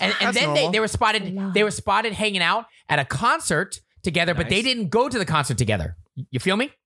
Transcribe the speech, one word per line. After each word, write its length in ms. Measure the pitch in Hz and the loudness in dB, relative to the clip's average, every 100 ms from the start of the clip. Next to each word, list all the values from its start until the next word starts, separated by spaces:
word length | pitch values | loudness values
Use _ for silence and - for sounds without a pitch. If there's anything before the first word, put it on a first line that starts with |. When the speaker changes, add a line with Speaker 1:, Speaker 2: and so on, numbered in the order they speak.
Speaker 1:
And, 100 | 190 208 | -2 0
and 80 | 214 | 0
Speaker 2:
That's 100 | 226 | 0
Speaker 1:
then 100 | 294 | 0
Speaker 2:
normal. 160 | 294 165 | 2 2
Speaker 1:
they, 60 | |
they 60 | 214 | 2
were 80 | 214 | 0
spotted. 440 | - 220 214 180 | 0 0 0 -2
Speaker 3:
Wow. 180 | 190 196 | -6 -2
Speaker 1:
They 100 | 190 | 2
were 80 | 208 | 0
spotted 400 | - - 196 226 | 0 -2 0 0
hanging 300 | 185 214 196 | -2 -2 2
out 240 | 170 202 226 _ - | 2 2 -2 _ -2
at 100 | 147 | 0
a 60 | 135 | 0
concert 760 | 135 240 320 - 151 190 - - _ | 0 0 0 0 -2 -2 -8 -18 _
together, 300 | - 170 170 | -4 0 0
but 160 | 151 160 | 0 0
they 60 | 185 | 0
Speaker 2:
Nice. 80 | 240 | 0
Speaker 1:
didn't 240 | 240 190 | 0 0
go 180 | 214 277 | 0 0
to 100 | 226 | 0
the 60 | 165 | 0
concert 320 | 160 139 123 | 0 0 0
together. 380 | 113 104 80 87 - - - | 0 0 -2 -10 -16 -14 -8
You 120 | 123 | -4
feel 160 | 185 202 | 0 0
me? 160 | 285 - | 0 -6